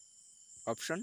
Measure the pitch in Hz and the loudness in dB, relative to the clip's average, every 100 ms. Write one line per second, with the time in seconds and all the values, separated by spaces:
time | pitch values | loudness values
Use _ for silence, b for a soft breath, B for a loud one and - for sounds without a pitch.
0 | - - - - - - - 117 - 170 | -20 -20 -20 -20 -18 -4 0 2 2 2